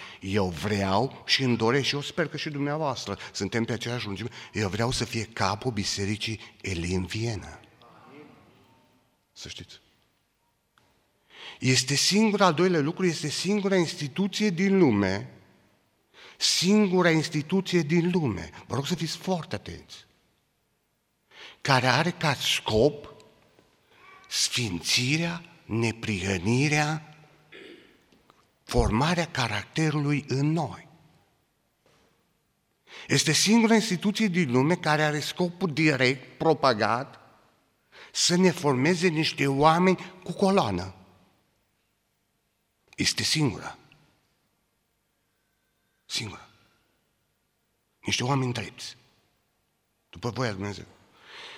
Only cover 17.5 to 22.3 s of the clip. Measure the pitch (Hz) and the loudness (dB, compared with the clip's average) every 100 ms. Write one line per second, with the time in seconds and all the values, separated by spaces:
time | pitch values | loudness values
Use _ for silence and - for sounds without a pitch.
17.5 | 190 190 180 147 170 170 180 147 90 82 | -2 2 0 2 2 2 0 0 -2 -8
18.5 | - - 117 139 175 160 - - 180 151 | -14 -8 -6 -4 -4 -4 -6 -4 -4 -4
19.5 | - - 80 - - - _ _ _ _ | -10 -10 -16 -16 -20 -20 _ _ _ _
20.5 | _ _ _ _ _ _ _ _ - - | _ _ _ _ _ _ _ _ -20 -20
21.5 | - - 131 123 123 165 170 156 | -6 2 4 4 2 2 0 -2